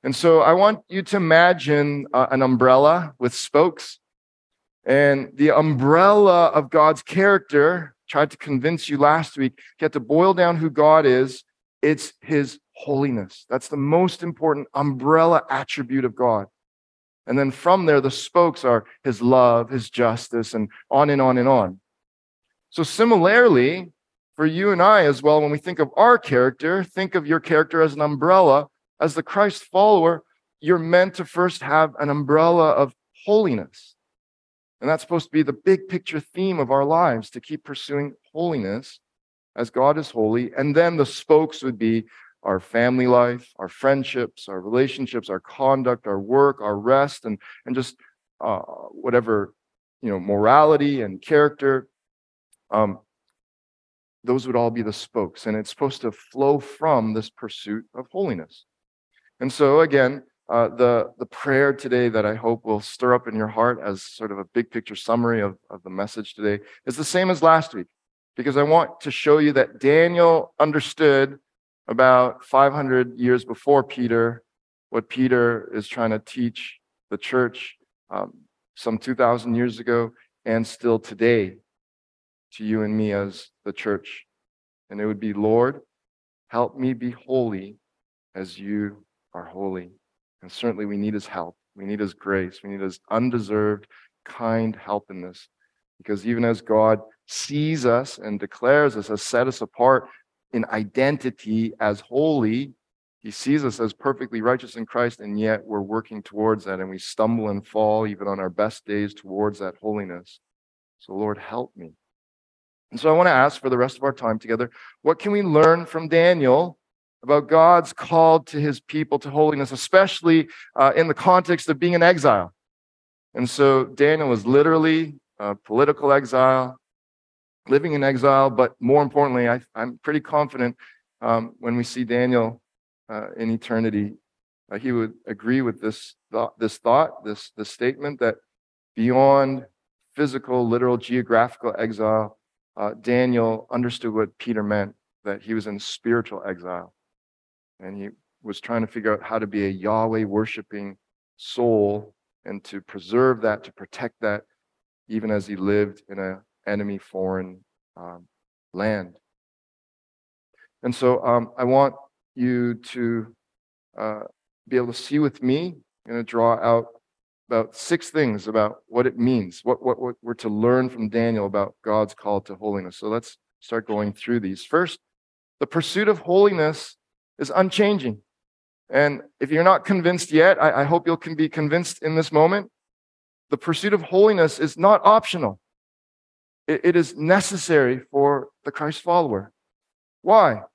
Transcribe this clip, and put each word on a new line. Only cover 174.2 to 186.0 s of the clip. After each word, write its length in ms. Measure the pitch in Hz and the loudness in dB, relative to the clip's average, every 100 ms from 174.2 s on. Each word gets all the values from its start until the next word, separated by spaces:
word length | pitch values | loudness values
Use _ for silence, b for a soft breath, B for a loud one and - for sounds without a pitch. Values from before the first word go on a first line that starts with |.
| - 120 | -6 -4
these. 240 | 98 95 | -4 -10
First, 340 | - 160 175 - _ _ _ _ _ _ | -4 -2 -2 -8 _ _ _ _ _ _
the 60 | 143 | -4
pursuit 420 | 165 156 190 214 | -4 -4 -2 0
of 120 | 185 | 0
holiness 760 | 175 185 202 180 156 151 - _ _ _ _ - | 0 4 4 2 -2 -4 -14 _ _ _ _ -12
is 140 | 143 | -4
unchanging. 680 | 180 190 190 208 208 127 104 _ _ _ _ _ _ _ | 0 0 2 0 0 -4 -8 _ _ _ _ _ _ _
And 320 | 135 147 139 - _ | 0 0 -2 -14 _
if 120 | 139 | -4
you're 140 | 156 | 2
not 200 | 180 190 | 4 4
convinced 480 | - 196 170 180 - | 2 0 0 -2 0
yet, 300 | 156 175 190 | 4 4 6
I, 180 | 151 120 | 2 2
I 40 | |
hope 220 | 143 170 170 | 0 0 0
you'll 120 | 165 | -4
can 180 | - 156 | -6 -4
be 140 | 156 | -4
convinced 520 | 160 151 165 175 - | -2 -2 -2 -4 -8
in 120 | 156 | -4
this 180 | 160 156 | -2 0
moment. 380 | 151 160 202 196 _ _ _ _ _ _ _ _ | 2 2 0 -6 _ _ _ _ _ _ _ _
The 80 | 139 | -8
pursuit 340 | - 156 202 | -4 -4 0
of 80 | 202 | -2
holiness 580 | 160 185 214 202 160 - | 0 4 4 4 0 0
is 200 | 156 160 | -6 0
not 240 | 190 214 | 2 4
optional. 560 | 196 214 - 175 120 98 _ _ _ _ | 4 4 2 -6 -6 -8 _ _ _ _